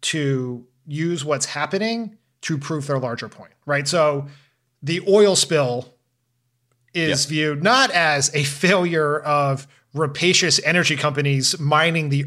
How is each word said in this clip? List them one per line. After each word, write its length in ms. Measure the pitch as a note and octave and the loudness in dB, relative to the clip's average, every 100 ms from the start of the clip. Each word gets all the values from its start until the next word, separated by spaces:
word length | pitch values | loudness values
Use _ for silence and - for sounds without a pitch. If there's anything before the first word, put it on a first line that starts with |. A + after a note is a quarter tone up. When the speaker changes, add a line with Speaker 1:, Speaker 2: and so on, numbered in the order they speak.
Speaker 1:
to 680 | - D#3+ C#3 C3 B2+ A#2+ - _ - | -6 -2 0 -2 -4 -8 -14 _ -12
use 380 | D3 E3+ E3+ | -6 -4 -4
what's 220 | D3 C#3 - | -4 -4 -4
happening 680 | D3 D3 F#3+ A3 A#3 A3 - _ _ | -4 -4 -2 -2 -4 -8 -14 _ _
to 160 | - D3+ | -6 -6
prove 280 | C#3+ D#3 C#3 | -4 -6 -4
their 120 | C3+ | -4
larger 300 | B2 A#2 A2 | -4 -6 -10
point, 240 | - - _ - | -16 -20 _ -4
right? 200 | C#3+ D3 | -2 0
So 400 | F3 D3+ C#3+ C#3 - _ _ _ _ | 2 2 0 -6 -14 _ _ _ _
the 180 | C#3 F3 F#3 | -6 -4 4
oil 300 | G#3 G#3 F#3 | 6 6 4
spill 580 | - D#3 B2+ B2 - _ _ _ _ _ _ _ _ _ _ | 2 2 2 -2 -8 _ _ _ _ _ _ _ _ _ _
is 320 | F3 E3 C#3 - | -2 0 0 -2
Speaker 2:
Yeah. 20 | |
Speaker 1:
viewed 340 | D#3 D#3 D3 | 0 0 0
not 280 | F#3+ C4 B3+ | 2 4 4
as 400 | F3 D#3+ C#3+ C3+ | 2 2 2 0
a 80 | D3 | -2
failure 760 | C#3 - F3+ F#3+ F3 E3 D3 D3+ | -4 0 2 4 2 0 0 -2
of 460 | D3+ D3 C#3 C3+ - _ _ | 0 0 0 -2 -8 _ _
rapacious 680 | C#3+ D3+ C#3+ F3 F3+ F3 C3+ | -4 -4 0 2 2 2 0
energy 320 | D3+ F3 D#3 C#3+ | 2 2 0 0
companies 640 | D3+ C#3 C#3+ C3+ B2+ F#3 | -2 0 0 0 -2 -2
mining 500 | C#3+ D3+ E3 E3 D3 | 0 2 2 0 0
the 160 | C#3 | -2